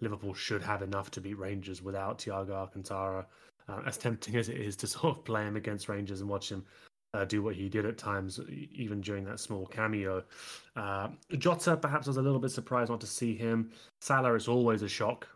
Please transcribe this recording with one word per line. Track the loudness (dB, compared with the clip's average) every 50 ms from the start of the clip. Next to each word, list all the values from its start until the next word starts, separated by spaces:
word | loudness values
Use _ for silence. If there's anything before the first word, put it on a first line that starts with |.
Liverpool | -4 -4 -4 -2 -4 -6 -4
should | -4 -2 -2 -2 -2 0
have | 0 -2 -2
enough | -2 -2 -2 -2 -4 -4
to | -6 -8
beat | -6 -6 -6 -4
Rangers | -4 -4 -4 -4 -4 -6 -8 -8
without | -6 -6 -4 -4 -2 -4 -4 -4
Thiago | -4 -4 -2 -2 -2 -2
Alcantara." | -2 -4 -4 -6 -8 -10 -8 -6 -4 -2 -2 -2 -2 -4 -6 -8 -14 -20 -20 -20 _ _ -12 -10
Uh, | -8 -6 -4
as | -6 -6 -2
tempting | -2 -2 -2 -2 -4 -2 0 0
as | 0 0
it | -2 -4
is | -4 -4 -4 -4
to | -4 -4
<laughs> | -4
sort | 2 2 2 2 0
of | -2
play | 0 0 0 2
him | 0 -2
against | -2 -2 -2 -4 -4 -4 -4
Rangers | -4 -4 -2 -4 -4 -4
and | -2 -2
watch | -2 -2 -2 -4
him, | -6 -6 -8 -10 -16 -20 -20 -20 _ _ _ _ -2
uh, | 0 0
do | 2 2 2 2
what | 2 0
he | 0 -2 0
did | 0 2 2
at | 0 0 -2
times, | -2 -2 -2 -2 -2 -4 -6 -8 -10 -10
e-, | -10 -10 -10 -12 -8
even | -6 -4 -2 -2 -4
during | -2 -2 -2 -2 -2
that | -4 -6 -6
small | -6 -4 -4 -4 -4 -4
cameo. | -2 0 2 2 2 2 2 2 0 0 -2 -4 -12 -16 -14 -14 -14 -14 -16 -12 -6
Uh, | -4 -2 0 0 0 -2 -2 -6 -8 -10 -4 -2 2
Jota, | 4 4 4 4 6 4 4
perhaps | 4 4 2 2 2 2 2
I |
was | 2 4
a |
little | 6 6 6 4
bit | 4 2
surprised | 0 -2 -4 0 2 2 4 2
not | 0 -2
to | -2 -4
see | -4 0 0 0 2
him. | 2 2 2 4 4 2 0 -2 -16 -20 -20 _ -10
Salah, | 0 2 4 6 6 6 4
it's | 4 4 4
always | 6 6 8 6 6 4 4
a | 0
shock, | 0 2 2 0 0 -2 -4 -16 -10